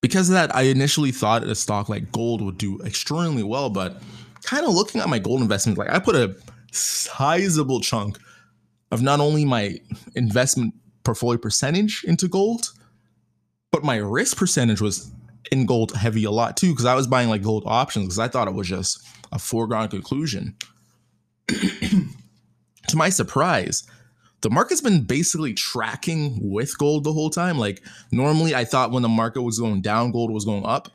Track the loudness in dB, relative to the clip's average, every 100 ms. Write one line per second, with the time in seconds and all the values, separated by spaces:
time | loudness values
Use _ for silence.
0 | 2 2 4 4 2 4 4 4 2 2
1 | 0 0 0 0 0 -4 -2 -4 -2 -6
2 | -6 -4 -2 -2 -4 -6 -6 -6 -6 -6
3 | -4 -2 0 -2 -2 -2 -2 -2 -4 -8
4 | -18 -20 -20 -14 -6 -2 2 2 2 -2
5 | -2 -2 0 0 2 2 0 0 0 0
6 | 2 2 2 -2 -18 -20 -12 -6 -4 -4
7 | -6 -2 0 2 2 0 0 -2 -2 -4
8 | -4 -8 -14 -20 _ _ _ _ _ -2
9 | 2 4 4 2 2 2 0 -6 -12 -14
10 | -10 -2 0 2 2 2 -2 -4 _ _
11 | -4 0 0 0 0 -2 0 2 0 -2
12 | 0 2 2 2 2 0 -6 -10 _ _
13 | _ _ _ _ _ _ _ -2 2 0
14 | 0 0 0 0 0 2 2 2 0 -2
15 | -8 -20 -20 -20 -4 0 2 2 0 0
16 | 0 0 0 0 0 2 0 2 2 2
17 | 2 2 2 0 0 -2 0 0 0 -2
18 | -4 -2 -2 0 -2 -2 -4 -4 -4 -6
19 | -10 -20 -10 -8 -4 -2 -2 -2 -2 -6
20 | -4 -4 -4 -6 -8 -10 -16 _ _ _
21 | _ _ _ _ -6 -2 -2 -2 2 2
22 | 0 -8 -20 _ _ _ _ _ -2 2
23 | 2 2 0 2 2 2 0 -6 -8 -20
24 | _ _ _ _ 0 2 2 2 4 2
25 | 2 0 0 -2 -4 -4 -6 -4 -6 -6
26 | -4 -2 -2 -2 -4 -2 -4 0 2 2
27 | 0 -2 -2 0 0 0 -2 -4 -12 -20
28 | -4 0 4 4 4 2 2 2 2 2
29 | 4 4 2 0 -2 0 0 0 0 0
30 | 0 0 -2 -2 -2 -2 -2 -4 -4